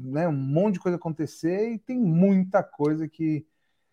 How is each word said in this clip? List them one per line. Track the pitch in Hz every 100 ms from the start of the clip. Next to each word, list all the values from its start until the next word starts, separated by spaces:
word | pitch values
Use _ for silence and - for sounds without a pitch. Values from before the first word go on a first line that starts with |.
né, | 127 143 170
um |
monte | 143 135 147 208
de | 180
coisa | 185 175
acontecer | 165 156 151 - 165 185 226
e | 226
tem | - 254
muita | 208 165 196 190 185 196
coisa | 180 - 147 156 156
que, | - 160 151 151 _ _ _ _